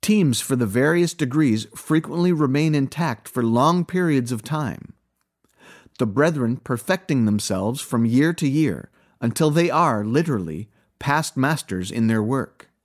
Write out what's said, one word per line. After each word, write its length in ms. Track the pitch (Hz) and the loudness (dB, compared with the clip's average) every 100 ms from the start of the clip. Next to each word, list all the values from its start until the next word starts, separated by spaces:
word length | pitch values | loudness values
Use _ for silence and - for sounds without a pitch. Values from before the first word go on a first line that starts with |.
Teams 380 | - 214 165 117 | 2 4 4 2
for 140 | - 131 | -2 -2
the 100 | 117 | 0
various 480 | 104 143 175 175 | 2 2 2 0
degrees 540 | - 143 139 151 110 110 - | 0 -2 2 2 2 -2 -16
frequently 560 | - 156 160 156 175 | -2 0 0 -2 0
remain 420 | 165 147 135 156 | 2 2 2 2
intact 540 | 151 135 - 165 117 - | 0 -2 -2 -4 -4 -8
for 160 | - | -2
long 420 | 117 117 143 175 170 | 0 4 4 2 0
periods 460 | 180 180 139 120 | 0 2 2 0
of 100 | 120 | -6
time, 520 | - 156 143 78 - - _ _ _ _ _ _ - - _ _ | -4 -4 -4 -6 -14 -20 _ _ _ _ _ _ -20 -20 _ _
the 80 | 113 | -4
brethren 500 | 104 156 151 117 127 | 2 2 2 -2 -2
perfecting 680 | - 123 - 185 - 139 110 | -4 -6 -2 -4 0 0 2
themselves 560 | 104 - 95 98 135 | 2 -2 -2 -2 -4
from 260 | - 123 117 | -4 0 2
year 260 | 120 156 | 2 2
to 140 | 175 147 | 0 -2
year 420 | 139 151 76 - _ _ _ | 0 0 -2 -10 _ _ _
until 320 | 120 - 156 | -4 0 2
they 180 | 151 175 | 2 2
are, 340 | 143 165 113 | 2 2 0
literally, 680 | 104 127 170 120 85 78 107 _ _ _ | 0 0 0 -2 -4 -8 -12 _ _ _
past 400 | - 143 156 - | -2 -2 -2 -2
masters 540 | 135 156 - 92 92 | 0 -2 -4 -6 -6
in 160 | - 113 | -2 0
their 160 | 113 | 2
work. 480 | 107 135 - _ - _ | 0 -2 -4 _ -20 _